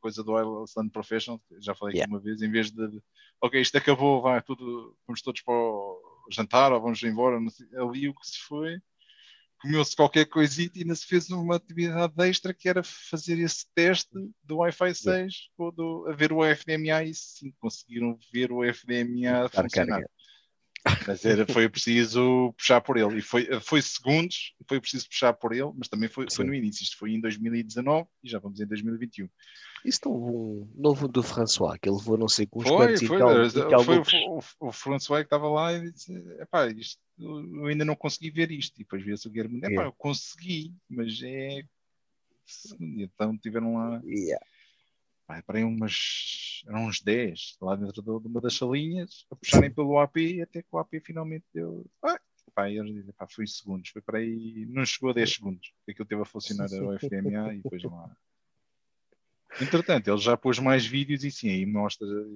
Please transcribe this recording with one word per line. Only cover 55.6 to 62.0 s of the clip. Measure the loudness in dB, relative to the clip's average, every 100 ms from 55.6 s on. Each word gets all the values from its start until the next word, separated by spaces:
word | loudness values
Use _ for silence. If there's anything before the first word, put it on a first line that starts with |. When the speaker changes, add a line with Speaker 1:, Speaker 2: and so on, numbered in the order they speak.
| -12 _ -14
Speaker 1:
que |
aquilo | -12 -6
teve | -6
a | -6
funcionar | -8 -8 -6 -6
o | -4 -6
F | -6 -6
D | -4
M | -2
A | -4 -6
e | -8
depois | -10 -8
lá. | -10 -12 -18 -20 _ _ _ _ _ _ _ _ _ _ _ _ _ -8
Entretanto, | 0 0 2 2 2
ele | 2
já | 2 2
pôs | 2 2
mais | 4 4
vídeos | 2 -2 -2 -4
e | -4
sim, | -4 -2
aí | 0
mostra, | 0 0 -2 -4